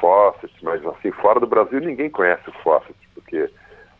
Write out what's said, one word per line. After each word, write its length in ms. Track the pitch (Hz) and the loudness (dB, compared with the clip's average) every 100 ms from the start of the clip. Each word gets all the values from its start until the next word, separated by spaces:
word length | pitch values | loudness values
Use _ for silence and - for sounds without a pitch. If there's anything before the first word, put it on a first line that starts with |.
Fawcett, 520 | 87 98 101 - - _ | 2 4 2 0 -12 _
mas 220 | 80 82 78 | -8 -8 -8
assim, 240 | - 101 | -8 -8
fora 260 | - 104 117 | 0 2 2
do 60 | 117 | 2
Brasil 340 | 113 98 135 | 2 0 -2
ninguém 280 | 165 127 151 | -6 -6 -6
conhece 380 | 123 90 87 - | -2 0 -2 -6
o 40 | - | -6
Fawcett, 340 | 82 76 - - _ | 0 0 -2 -20 _
porque 360 | - - 78 71 _ - - - | -20 -10 -6 -6 _ -20 -20 -20